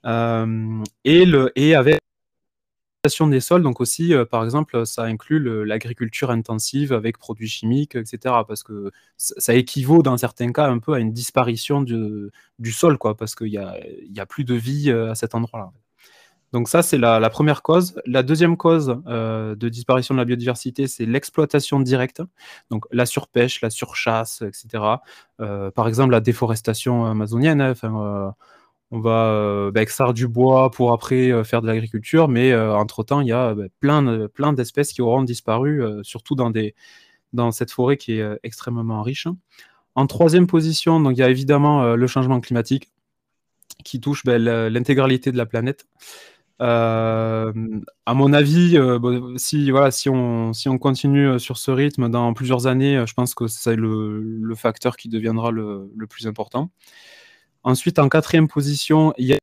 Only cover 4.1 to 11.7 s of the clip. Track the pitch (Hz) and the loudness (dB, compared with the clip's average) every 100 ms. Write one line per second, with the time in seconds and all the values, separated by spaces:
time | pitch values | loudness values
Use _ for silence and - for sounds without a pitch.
4.1 | 147 113 117 113 143 156 120 113 - 113 | 2 2 -2 0 -2 -2 -4 -4 -6 -6
5.1 | 110 - 156 131 110 107 107 120 120 113 | -6 -2 -2 -2 -4 -4 -6 -6 -8 -8
6.1 | - 127 117 107 110 - 139 143 120 113 | -4 -2 -2 -2 -6 -4 -4 -2 -2 -2
7.1 | 113 - 107 110 - 110 131 147 123 110 | -8 -12 -12 -10 -6 -2 -2 -2 -8 -10
8.1 | 110 131 120 107 107 - 104 98 _ _ | -8 -2 -2 -2 -10 -12 -12 -12 _ _
9.1 | _ - - - 120 127 143 131 165 139 | _ -10 -6 2 2 2 -4 4 4 4
10.1 | 123 123 - 120 123 147 120 117 143 110 | 0 -4 -4 -4 0 0 0 -2 -2 -2
11.1 | 117 120 - 120 117 - | -4 -4 0 0 -4 -2